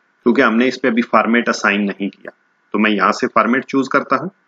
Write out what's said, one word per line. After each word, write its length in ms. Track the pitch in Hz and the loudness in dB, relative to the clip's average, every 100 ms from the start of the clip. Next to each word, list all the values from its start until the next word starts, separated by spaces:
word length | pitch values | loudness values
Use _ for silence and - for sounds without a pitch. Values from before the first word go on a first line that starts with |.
| _ _ | _ _
क्योंकि 200 | 120 117 | 0 2
हमने 240 | 120 113 127 | 2 2 0
इस 100 | - | 0
पे 120 | 127 | -2
अभी 140 | 113 | -2
format 460 | 117 110 104 117 113 | 0 0 2 0 0
assign 340 | 113 107 101 | -2 -2 0
नहीं 280 | 101 - 101 | -2 -4 -8
किया। 220 | - - - _ _ _ | -10 -20 -20 _ _ _
तो 60 | 104 | -2
मैं 120 | 107 | 0
यहाँ 220 | 101 95 | 2 0
से 140 | 107 123 | 0 -2
format 380 | - 110 127 | 0 0 0
choose 240 | - 135 127 | -2 -2 0
करता 280 | 139 123 127 | -2 -2 -4
हूँ, 140 | 165 - | -4 -12